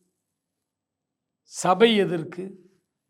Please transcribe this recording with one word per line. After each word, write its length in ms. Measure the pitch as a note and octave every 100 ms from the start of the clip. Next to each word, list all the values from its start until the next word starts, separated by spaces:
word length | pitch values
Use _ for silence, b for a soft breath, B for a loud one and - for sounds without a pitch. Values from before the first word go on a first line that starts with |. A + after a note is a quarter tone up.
| _ _ _ _ _ _ _ _ _ _ _ _ _ _
சபை 540 | _ - E3+ F#3 A#3 G#3+
எதற்கு? 600 | F3 F3 D3 - F#3+ - _ _ _ _ _